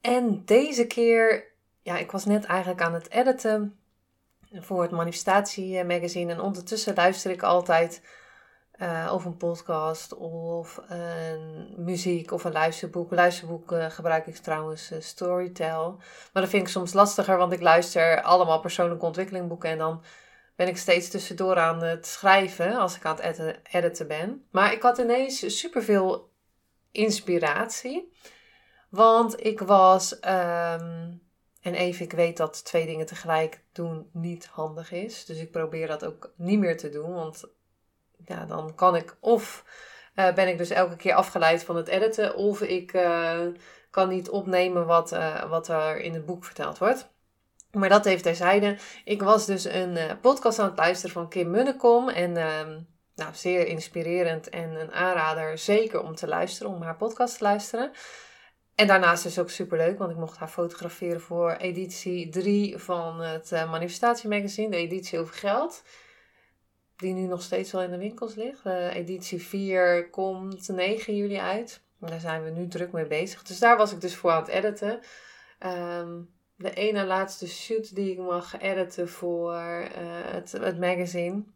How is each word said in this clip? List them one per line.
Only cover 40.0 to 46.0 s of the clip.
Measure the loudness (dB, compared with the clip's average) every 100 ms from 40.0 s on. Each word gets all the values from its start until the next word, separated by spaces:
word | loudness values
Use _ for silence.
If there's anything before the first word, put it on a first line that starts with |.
| -14
eh, | 2 2
ben | 4 2
ik | 2
dus | 0
elke | 2 2 0
keer | 2
afgeleid | 4 4 4 4 4
van | 0 -4
het | 0
editen. | 2 2 2 -2 2
Of | 0 0
ik, | -2 -4 -2
eh, | 0 2 2 0 -2 -4 -6 -16 -20 _
kan | 0 2
niet | 0 -2
opnemen | -4 0 2 2 2 4
wat, | 4 4
eh, | -2 -2 -4 -4
wat | -4 -2
er | -2 0 -2